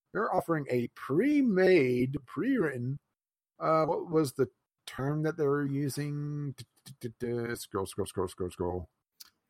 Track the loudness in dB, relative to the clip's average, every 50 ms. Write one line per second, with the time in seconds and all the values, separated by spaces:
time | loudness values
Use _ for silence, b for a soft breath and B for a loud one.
0 | _ _ -4 -2 -2 0 0 -2 0 0 -2 -2 0 0 0 0 0 -2 _ -12
1 | -6 0 0 2 2 4 4 4 4 4 4 4 6 6 6 6 6 4 4 2
2 | 2 0 -2 -6 -8 -8 -6 -4 -2 0 2 2 2 0 0 -2 -4 -4 -4 -6
3 | _ _ _ _ _ _ _ _ _ _ _ _ 0 2 4 4 4 2 0 -2
4 | -2 0 2 2 2 2 2 0 0 0 _ _ _ _ _ _ _ -12 -8 -4
5 | -2 -2 0 0 0 -2 0 0 0 2 2 2 0 0 0 0 -2 -2 -2 -4
6 | -4 -4 -4 -4 -6 -6 -6 -6 -6 -6 -8 -10 -16 _ _ _ _ -20 -20 _
7 | -12 -12 -8 _ -4 -4 -2 -2 -2 -4 -4 -6 -8 -4 -4 -4 -4 -2 -4 -6
8 | -6 -4 -2 -2 -2 -2 -2 -6 -6 -6 -4 -2 -2 -2 -2 -4 -6 -10 _ _
9 | _ _ _ _ -20 -20 _ _ _